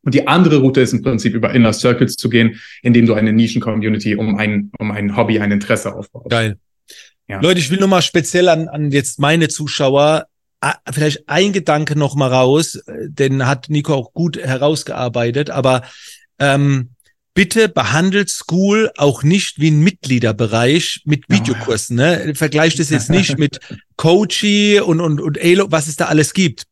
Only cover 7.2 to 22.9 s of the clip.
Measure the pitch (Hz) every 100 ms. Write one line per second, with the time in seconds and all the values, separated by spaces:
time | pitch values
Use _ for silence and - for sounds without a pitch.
7.2 | - 98 156 180 135 190 196 185 165 170
8.2 | - 175 180 160 160 151 147 139 135 -
9.2 | 139 165 156 - 147 - 139 139 147 156
10.2 | - _ _ _ 139 - - 139 151 143
11.2 | - 151 202 196 165 151 151 151 143 143
12.2 | 131 131 127 147 160 123 - 226 151 147
13.2 | 135 135 127 135 139 151 147 139 117 -
14.2 | 170 135 131 131 143 151 - 135 123 120
15.2 | 120 131 151 - 131 127 - - - -
16.2 | _ _ 139 139 143 135 123 _ _ _
17.2 | _ - 190 226 220 - 113 139 190 196
18.2 | 196 - - 175 196 214 220 - 143 -
19.2 | 143 190 - - 156 151 170 - 131 123
20.2 | 113 104 113 113 123 165 - - 147 147
21.2 | - 196 117 110 120 110 - 120 151 175
22.2 | 151 143 156 147 165 156 151